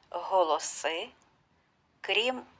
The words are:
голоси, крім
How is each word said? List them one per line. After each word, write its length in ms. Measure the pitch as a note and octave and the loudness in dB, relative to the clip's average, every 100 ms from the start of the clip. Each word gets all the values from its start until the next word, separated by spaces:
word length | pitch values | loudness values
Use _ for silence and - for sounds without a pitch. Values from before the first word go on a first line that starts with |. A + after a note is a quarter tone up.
| - | -12
голоси, 1000 | F3 F3 F#3+ E3 D3+ - - D3 E3 A#3 - _ _ _ _ _ _ _ _ | -8 0 2 4 2 -2 -4 -4 -4 -6 -12 _ _ _ _ _ _ _ _
крім 420 | - G3 A#3+ B3+ - | -2 0 2 -2 -8